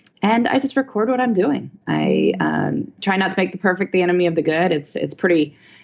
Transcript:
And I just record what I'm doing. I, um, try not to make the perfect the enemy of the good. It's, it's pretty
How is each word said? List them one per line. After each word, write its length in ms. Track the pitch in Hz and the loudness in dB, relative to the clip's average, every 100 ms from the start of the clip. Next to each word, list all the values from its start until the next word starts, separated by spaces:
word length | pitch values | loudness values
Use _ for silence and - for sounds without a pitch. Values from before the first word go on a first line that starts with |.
| _ _ | _ _
And 240 | 202 233 240 | 0 2 2
I 140 | 269 | 0
just 160 | 269 269 | 0 -2
record 320 | 262 208 220 | -2 -2 0
what 100 | 254 | 0
I'm 160 | 247 | 0
doing. 380 | 190 240 143 - - - | 2 0 -2 -6 -12 -4
I, 460 | - 76 76 156 185 | -2 0 2 2 0
um, 540 | 156 - 147 151 - - | -2 0 -2 -2 -6 -6
try 160 | 196 190 | -2 0
not 160 | 190 | 0
to 80 | 190 | 0
make 100 | 185 | -2
the 80 | - | 0
perfect 340 | 202 180 190 | 0 0 0
the 100 | 185 | 0
enemy 240 | 175 180 175 | 2 2 2
of 100 | 165 | 0
the 60 | |
good. 280 | 156 156 180 | 0 0 0
It's, 240 | 156 143 | 0 -4
it's 200 | - 147 - | -6 -8 -2
pretty 400 | 185 165 147 - - - | 0 2 0 -6 -20 -20